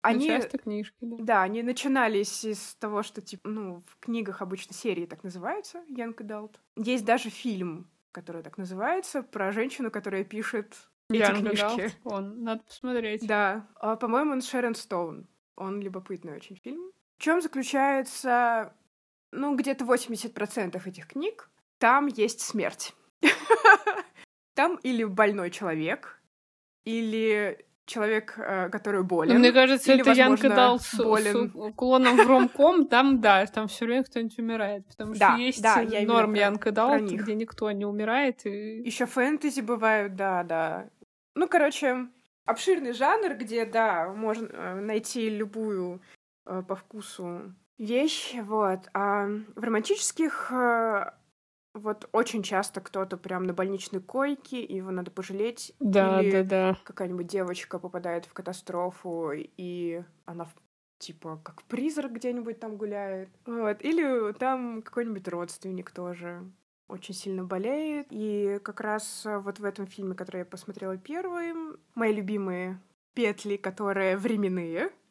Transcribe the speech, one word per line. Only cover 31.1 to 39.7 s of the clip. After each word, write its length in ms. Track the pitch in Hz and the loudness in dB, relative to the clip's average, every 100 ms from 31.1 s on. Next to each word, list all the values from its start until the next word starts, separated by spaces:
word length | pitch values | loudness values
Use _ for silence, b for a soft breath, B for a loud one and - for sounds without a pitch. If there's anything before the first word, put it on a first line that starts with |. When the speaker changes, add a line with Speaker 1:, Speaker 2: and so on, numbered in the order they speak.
| 214 214 208 208 | 4 4 2 0
Speaker 2:
с 20 | |
уклоном 640 | - 214 - 254 262 254 247 | -4 -10 -2 4 6 8 8
в 100 | 220 | 10
ромком, 600 | 262 247 - 294 359 294 | 8 6 8 8 8 6
там, 320 | 240 269 262 | 6 6 6
да, 260 | 214 190 202 | 8 6 6
там 220 | - 214 | -2 -4
всё 160 | - 233 | -4 0
время 160 | 247 | 0
кто-нибудь 340 | 262 240 226 - | 0 -4 -6 -4
умирает, 480 | 226 226 208 202 - | -4 -2 -2 -4 -12
потому 280 | - 214 | -12 -8
что 60 | 214 | 6
Speaker 1:
Да, 160 | 196 233 | 6 6
Speaker 2:
есть 260 | 247 262 | 0 2
Speaker 1:
да, 180 | 220 208 | 4 4
я 200 | 226 220 | 2 0
именно 140 | 208 | 4
Speaker 2:
норм 180 | 233 214 | 4 4
Speaker 1:
про, 80 | 208 | 4
Speaker 2:
Young 180 | 202 208 | 2 2
Speaker 1:
про 120 | 220 | 0
Speaker 2:
Adult, 300 | 214 240 285 | 2 4 4
Speaker 1:
них. 200 | 208 185 | 2 -4
Speaker 2:
где 120 | 208 | -4
никто 360 | 214 226 - 214 | -4 -6 -4 -4
не 140 | 202 208 | -2 -4
умирает, 580 | 208 214 247 277 240 208 | -4 0 0 0 -2 -8
и 340 | 202 214 220 | -8 -10 -10
Speaker 1:
Ещё 240 | 240 - 247 | -8 -4 -2
фэнтези 540 | 262 254 302 294 269 | 0 0 0 -2 -4
бывают, 560 | 220 | -4